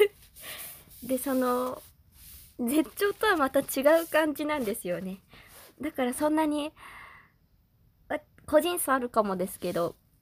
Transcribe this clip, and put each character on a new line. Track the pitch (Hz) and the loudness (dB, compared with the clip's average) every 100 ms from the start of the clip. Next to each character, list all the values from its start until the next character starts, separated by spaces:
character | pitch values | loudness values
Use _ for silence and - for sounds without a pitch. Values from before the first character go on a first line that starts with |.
| 415 - | 2 0
<laughs> | - - - - - - - - | -20 -18 -16 -14 -14 -18 -20 -12
で、 | 233 262 | -4 -4
そ | 285 | 0
の、 | 254 254 247 254 - - _ _ - - - - - | 0 0 0 -4 -8 -16 _ _ -20 -20 -20 -16 -6
絶 | 233 302 - | 0 2 0
頂 | - 403 | -2 -2
と | 403 440 | 2 2
は | 349 | 4
ま | 269 | 2
た | 269 | 2
違 | - 269 277 330 | 0 2 4 4
う | 330 | 4
感 | 311 311 | 0 0
じ | 294 302 | -2 -4
な | 302 | -2
ん | |
で | 208 - | -4 -4
す | 180 | -6
よ | 175 | -6
ね。 | 185 190 _ - - - - - | -8 -12 _ -20 -20 -20 -20 -10
だ | 285 | -6
か | - 247 | -2 -2
ら | |
そ | - 302 | 0 2
ん | 311 | 2
な | 311 | 2
に、 | 294 302 - - - - - - _ _ _ _ _ _ _ - | 0 -6 -10 -20 -20 -20 -20 -20 _ _ _ _ _ _ _ -8
あ、 | 302 - _ - | -8 -8 _ 2
個 | 302 | 4
人 | 330 349 | 4 0
差 | - | 0
あ | 262 | 0
る | 247 | 2
か | 233 | 0
も | 208 185 | 0 -2
で | 190 | -4
す | - | -4
け | 180 | -4
ど、 | 170 170 - _ _ | -2 -2 -4 _ _